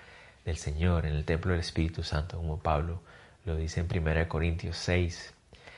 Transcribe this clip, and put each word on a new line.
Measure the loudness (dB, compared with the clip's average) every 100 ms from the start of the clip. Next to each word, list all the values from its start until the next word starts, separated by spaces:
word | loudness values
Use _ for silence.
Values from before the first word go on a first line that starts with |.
| -20 -20 -20 -12
del | -6 -4
Señor, | -4 2 4 4 2
en |
el | 0
templo | 0 0 2
del | 0
Espíritu | 0 0 0 0
Santo, | -2 -2 -2 -4
como | -4 -2
Pablo | 2 2 0 -4 -10 -20 -20 -12 -4
lo | -2
dice | -2 -2
en | 0
primera | 0 2 2
de | 2
Corintios | 2 0 0 -4 -4
seis. | 0 2 2 -2 -14 -20 _ -20 -20